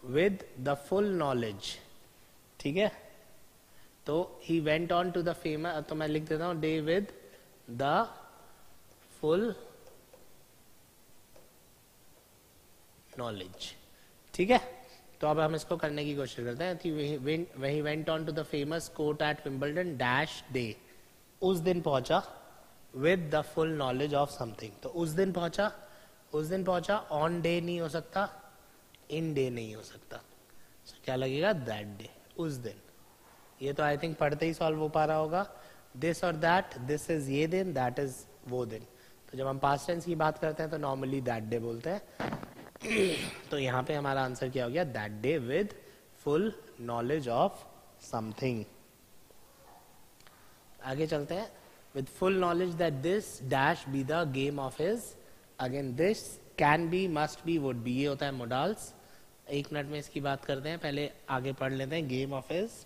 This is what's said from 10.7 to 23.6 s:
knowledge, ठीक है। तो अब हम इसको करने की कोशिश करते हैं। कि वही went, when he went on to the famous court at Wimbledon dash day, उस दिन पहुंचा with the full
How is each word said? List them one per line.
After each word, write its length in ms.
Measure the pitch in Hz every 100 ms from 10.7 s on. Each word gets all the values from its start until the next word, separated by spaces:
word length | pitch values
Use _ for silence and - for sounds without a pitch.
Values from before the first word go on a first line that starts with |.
| - - - - - - - - - - - - - - - - - - - - - - - - -
knowledge, 460 | 120 104 90 92 - - - - - - -
ठीक 160 | - 185
है। 320 | 247 - - - - - -
तो 60 | 151
अब 120 | 156
हम 160 | 156 156
इसको 220 | - 165
करने 280 | 156 147 147
की 100 | 143
कोशिश 300 | 131 - 120
करते 180 | 120
हैं। 140 | 175 170
कि 140 | 175
वही 260 | 151 143 151
went, 400 | 131 160 175 -
when 220 | 139 151
he 60 | 151
went 220 | 151 156
on 200 | 160 160
to 100 | 156
the 160 | 151 151
famous 420 | 143 165 - -
court 200 | 151 151
at 260 | 151 151 143
Wimbledon 500 | 135 143 156 180 135
dash 560 | 123 127 156 - -
day, 200 | 127 117 104 - - - - - -
उस 160 | 185 185
दिन 240 | 165 175
पहुंचा 420 | 165 135 123 165 - - - - - - - 127
with 340 | 147 185 160
the 120 | 151
full 340 | 147 -